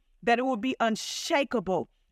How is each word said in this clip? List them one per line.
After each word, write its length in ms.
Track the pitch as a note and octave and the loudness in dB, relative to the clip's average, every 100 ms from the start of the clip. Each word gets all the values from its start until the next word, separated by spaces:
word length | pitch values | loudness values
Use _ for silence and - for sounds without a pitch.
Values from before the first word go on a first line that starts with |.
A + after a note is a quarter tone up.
| _ _ | _ _
that 160 | G3+ A#3 | 2 2
it 60 | |
would 160 | C4 B3 | 2 0
be 160 | B3+ - | -2 0
unshakable. 1080 | A3+ A3 - - - D#4+ C4 A#3+ F3 F3 A#2 _ _ | 0 0 -4 -8 0 0 2 -2 0 -2 -2 _ _